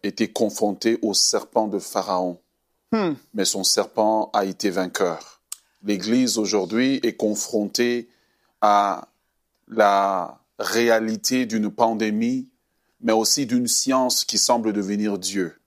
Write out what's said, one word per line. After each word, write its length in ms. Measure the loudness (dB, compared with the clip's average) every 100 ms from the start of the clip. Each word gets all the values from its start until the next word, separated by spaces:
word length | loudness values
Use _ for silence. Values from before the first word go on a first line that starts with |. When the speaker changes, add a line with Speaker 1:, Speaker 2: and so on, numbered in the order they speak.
Speaker 1:
était 260 | -6 -2 -4
confronté 680 | 0 -2 0 -4 0 0 0
au 140 | 0
serpent 520 | 0 0 -2 -2 -2 -2
de 120 | -4
Pharaon, 600 | -4 -6 -2 -2 -2 -6 _ _ _ _ _
Speaker 2:
Hmm. 220 | -2 0 -4 _
Speaker 1:
mais 140 | -4 -2
son 180 | 0
serpent 680 | 0 0 0 0 2 2 0
a 100 | 0
été 240 | -2 -2 -2
vainqueur. 720 | 0 -4 -2 -2 -2 -12 -20 _ -20 _ _
L'Église 540 | -4 -4 0 2 2 0
aujourd'hui 640 | 0 0 0 0 0 0
est 120 | -2 -2
confrontée 920 | -2 -2 -2 -2 -2 0 0 0 -6 _ _ _ _ _
à 480 | 4 4 4 -2 -8 _ _ _ _ _ _
la 680 | 4 4 6 2 0 -4 -12 _ _
réalité 880 | -4 2 4 4 2 -4 -2 -2 -2
d'une 240 | -2 -2
pandémie, 800 | 2 0 2 -2 0 -2 -2 -6 _ _ _ _ _
mais 120 | 0
aussi 340 | 2 2 0 0
d'une 200 | 0 0
science 580 | -2 0 0 0 -2
qui 140 | -2 -2
semble 340 | 2 2 0
devenir 460 | -2 -2 -2 -2 -2
Dieu. 400 | -4 -4 -4 -6